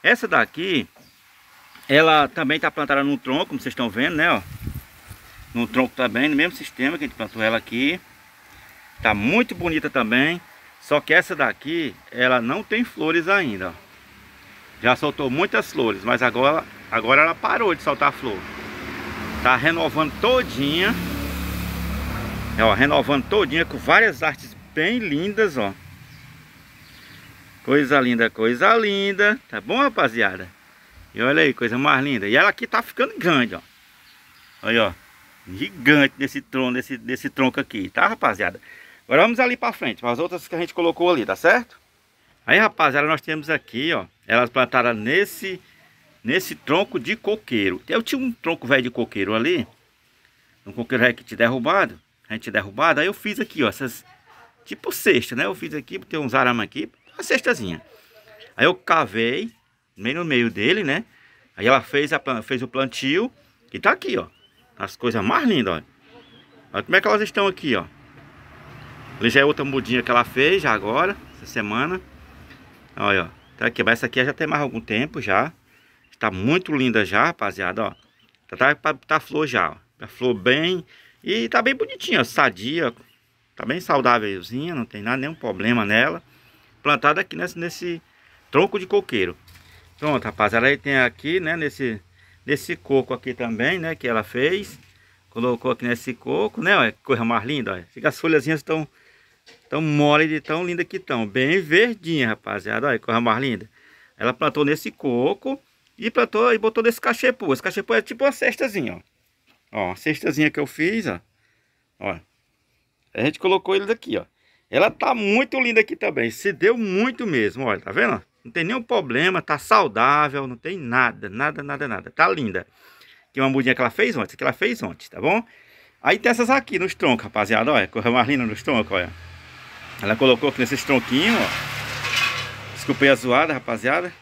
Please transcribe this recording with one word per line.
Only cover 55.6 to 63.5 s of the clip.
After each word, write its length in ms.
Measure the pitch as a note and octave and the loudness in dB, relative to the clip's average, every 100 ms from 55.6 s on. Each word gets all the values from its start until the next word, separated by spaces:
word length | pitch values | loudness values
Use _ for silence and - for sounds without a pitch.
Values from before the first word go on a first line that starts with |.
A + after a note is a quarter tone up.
| E3 | -8
aqui, 240 | D3+ B2+ F#3 | -10 -10 -14
botei 220 | - D#3+ | -8 -6
uns 160 | C#3 | 0
arame 260 | C3+ B2+ A#2+ | 2 2 0
aqui. 300 | G2+ C#3+ G#3 _ _ | -4 -8 -12 _ _
Uma 80 | - | -14
cestazinha. 580 | - - B3+ F3+ G2 D#2+ - - _ - - - - - | -2 -2 0 -2 -4 -8 -12 -20 _ -20 -20 -20 -18 0
Aí 80 | |
eu 100 | C#3+ | 2
cavei, 760 | F3+ - E3 A#2+ G#2 A#2 D3 A3+ _ _ _ _ - | 2 0 0 2 -2 -2 -2 -8 _ _ _ _ -10
bem 160 | G#2+ | -8
no 120 | D#3 | -6
meio 260 | E3+ B2+ A#2 | 0 2 0
dele, 320 | F#2+ A2+ G3+ | 0 0 0
né? 220 | D#3+ C#3 - _ _ _ _ | 0 -4 -6 _ _ _ _
Aí 100 | - | -2
ela 160 | G#2+ C3 | 4 4
fez, 300 | - C#3+ D3 | 2 -2 0
a 80 | D3+ | -2
plan-, 220 | - A#2+ | -2 -6
fez 200 | - C3 | -4 -6
o 60 | B2+ | -4
plantio. 640 | C3+ C3 - C3+ E3 A#3+ _ _ | -4 -4 -4 -2 0 -2 _ _